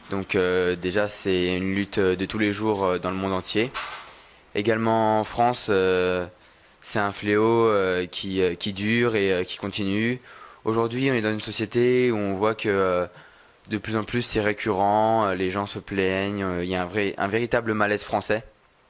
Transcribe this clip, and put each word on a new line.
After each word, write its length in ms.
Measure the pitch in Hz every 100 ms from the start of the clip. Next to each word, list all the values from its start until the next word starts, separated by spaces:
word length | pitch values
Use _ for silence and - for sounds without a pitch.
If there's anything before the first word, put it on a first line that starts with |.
| -
Donc, 240 | 98 95 101
euh, 400 | 90 90 90 90
déjà, 320 | 90 95 104
c'est 500 | - 101 92 90 92
une 160 | 95
lutte 240 | 95 98 -
de 280 | 95 92 95
tous 120 | 107
les 160 | 104
jours, 300 | 101 110 101
euh, 160 | 95 90
dans 100 | 92
le 80 | 95
monde 160 | 95
entier. 380 | 95 - 104 123 - - - - - - - -
Également 640 | - 107 110 113 113 110 110
en 40 |
France, 460 | 107 - 120 123 -
euh, 560 | 98 92 92 90 90 87 - - _ - _
c'est 200 | - 113
un 120 | 101
fléau, 540 | 98 104 104 110 117 113
euh, 400 | 104 92 90 90
qui, 340 | - 101 95
euh, 100 | 92
qui 180 | 87 107
dure 440 | 95 104 117 120 110
et, 180 | 98
euh, 100 | 90
qui 140 | 92 -
continue. 640 | 101 98 98 104 113 127 - - - -
Aujourd'hui, 460 | - 113 113 120 135
on 60 | 127
est 60 |
dans 120 | 107
une 80 | 107
société 720 | 107 104 107 120 123 127 123
où 60 | 110
on 180 | 101 95
voit 180 | 107
que, 160 | 110 110
euh, 380 | 98 95 90 87 - - - - _ -
de 100 | 104
plus 160 | 104 110
en 80 |
plus, 180 | 104 120
c'est 200 | 117 110
récurrent, 840 | 104 104 110 95 101 104 110 113 104
euh, 80 |
les 160 | 92 92
gens 160 | 98 101
se 140 | 104
plaignent, 640 | - 98 95 95 98 101
euh, 200 | 95 90
il 60 | 90
y 60 | 92
a 80 |
un 20 | 90
vrai, 300 | 104 101 -
un 100 | 98
véritable 460 | 107 117 123 113
malaise 300 | 107 104 104
français. 400 | - 107 - 107 - _ _ _